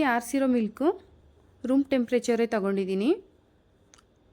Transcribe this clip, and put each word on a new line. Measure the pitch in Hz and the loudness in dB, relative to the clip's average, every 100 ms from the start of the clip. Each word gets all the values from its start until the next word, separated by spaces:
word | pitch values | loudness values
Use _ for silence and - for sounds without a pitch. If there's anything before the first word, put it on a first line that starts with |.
| 285 | 2
ಆರಿಸಿರೋ | 240 240 277 269 | 0 -2 0 2
ಮಿಲ್ಕು, | 247 214 - 294 440 - - - _ _ _ | 2 0 0 -2 -2 -8 -20 -20 _ _ _
ರೂಮ್ | 240 269 277 | 0 0 2
ಟೆಂಪ್ರೇಚರೇ | 262 233 247 - 226 233 | 0 0 -2 0 0 0
ತಗೊಂಡಿದ್ದೀನಿ. | 226 196 196 190 190 226 427 - _ _ _ _ _ _ _ _ _ _ | -2 -2 -2 -2 0 0 -2 -4 _ _ _ _ _ _ _ _ _ _